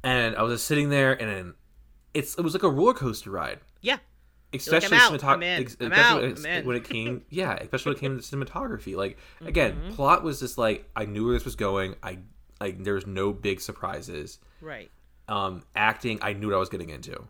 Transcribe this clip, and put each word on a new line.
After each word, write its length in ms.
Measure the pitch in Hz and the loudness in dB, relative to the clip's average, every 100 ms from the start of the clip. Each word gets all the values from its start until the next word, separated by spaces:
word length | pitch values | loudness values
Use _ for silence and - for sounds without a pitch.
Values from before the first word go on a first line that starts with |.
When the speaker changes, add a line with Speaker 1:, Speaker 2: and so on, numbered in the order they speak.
Speaker 1:
And 300 | 131 127 117 107 | 2 2 2 0
I 60 | |
was 120 | 113 | 0
just 120 | 117 - | 0 0
sitting 240 | 151 143 | 2 4
there, 220 | 143 135 | 4 4
and 420 | 131 110 98 90 - _ - - - _ | 2 -2 -4 -8 -14 _ -20 -20 -20 _
it's, 220 | 151 165 - | -6 -4 -2
it 60 | |
was 100 | 170 | 0
like 100 | 180 | 2
a 40 | 190 | 2
roller 220 | 139 208 | 6 4
coaster 380 | 254 135 104 - | 4 -2 -4 -8
ride. 300 | 95 69 - - _ | -6 -6 -8 -16 _
Speaker 2:
Yeah. 120 | 208 | -2
You're 80 | 277 - _ - _ _ | -2 -4 _ -20 _ _
like, 80 | 131 | -8
Speaker 1:
Especially 360 | - 160 196 226 | 2 2 6 8
Speaker 2:
"I'm 160 | 247 | 8
out, 60 | 151 | 6
Speaker 1:
cinematog-, 120 | 139 | 4
Speaker 2:
I'm 80 | 139 | 2
in, 160 | 175 175 | 4 -2
Speaker 1:
ex-, 140 | 120 - | -2 -4
Speaker 2:
I'm 120 | 120 | 2
Speaker 1:
especially 320 | 190 233 214 135 | 6 8 6 2
Speaker 2:
out, 40 | |
Speaker 1:
ex-, 120 | 151 | -2
Speaker 2:
I'm 60 | 151 | -4
in." 160 | 175 127 | -2 -2
Speaker 1:
when 100 | 120 | -4
it 80 | |
came, 380 | 117 117 113 123 - | -4 -6 -4 -6 -8
Speaker 2:
<laughs> 40 | |
Speaker 1:
yeah, 240 | 165 180 | -4 -2
especially 360 | 101 - 131 - | -4 -4 -4 -2
when 60 | 139 | -2
it 40 | |
came 200 | 139 131 | -4 -6
to 20 | |
cinematography. 720 | - 139 135 175 262 113 - 92 | -6 -6 -6 -6 -6 -6 -6 -4
Like, 200 | 98 - - - | -4 -6 -20 -18
again, 340 | 160 143 127 90 | -2 2 2 0
Speaker 2:
Mm-hmm. 180 | 160 | -8
Speaker 1:
plot 280 | 220 139 180 | 0 4 4
was 160 | 165 135 | 2 -4
just 180 | 127 - | -6 0
like, 320 | 113 104 - | 0 0 -6
I 120 | - 104 | -8 -6
knew 180 | 104 | -2
where 80 | 113 | 0
this 100 | 120 - | 0 -2
was 80 | |
going. 400 | 110 104 98 95 92 | -4 -2 0 -2 -6
I, 160 | 95 92 92 - - - | -12 -12 -16 -20 -20 -8
like, 220 | 101 92 | -8 -4
there 120 | 95 | -2
was 120 | 98 98 | -2 -2
no 260 | 95 98 | -2 -2
big 280 | 101 101 95 | 0 -2 -2
surprises. 800 | - - 92 95 - 80 73 - - _ | -6 -8 -8 -8 -10 -10 -12 -16 -20 _
Speaker 2:
Right. 300 | 156 127 - - - _ - | -16 -16 -18 -20 -20 _ -6
Speaker 1:
Um, 340 | 104 95 92 - | -4 -4 -6 -8
acting, 440 | - 107 110 120 107 | 2 2 2 -4 -4
I 120 | 101 | -4
knew 160 | 101 107 | -4 0
what 80 | 98 | 0
I 20 | |
was 100 | 92 | 0
getting 220 | 92 82 | -4 -10
into. 360 | 71 - - - | -12 -14 -14 -16